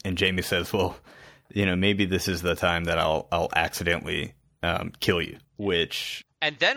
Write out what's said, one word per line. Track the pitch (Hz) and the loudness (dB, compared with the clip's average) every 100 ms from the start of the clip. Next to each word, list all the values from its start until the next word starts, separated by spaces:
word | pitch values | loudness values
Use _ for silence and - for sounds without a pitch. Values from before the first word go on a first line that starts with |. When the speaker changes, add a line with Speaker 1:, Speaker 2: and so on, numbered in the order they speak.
Speaker 1:
and | 95 90 | -4 0
Jaime | 95 92 | 0 0
says, | - 95 - | 0 -2 0
"Well, | 104 92 - - - - - - | 0 0 -2 -18 -20 -20 -20 -6
you | 101 98 | 0 2
know, | 90 | 2
maybe | 98 101 | 2 2
this | 98 92 98 | 2 0 0
is | 85 | -2
the | 87 | 0
time | 82 90 85 | 0 2 2
that | 85 82 | 0 0
I'll, | 80 80 - | 2 0 0
I'll | 85 82 80 | -2 0 0
accidentally, | 80 - 85 85 - 80 73 - _ _ | 0 -2 0 0 -2 -4 -6 -10 _ _
um, | 85 85 87 - | -2 -2 -4 -4
kill | - 87 | 0 0
you," | 80 - _ - | 0 -8 _ -6
which | 101 87 - - - - - - | 0 2 0 -4 -8 -10 -14 -6
Speaker 2:
And | 151 143 | -4 0
then | 180 | 0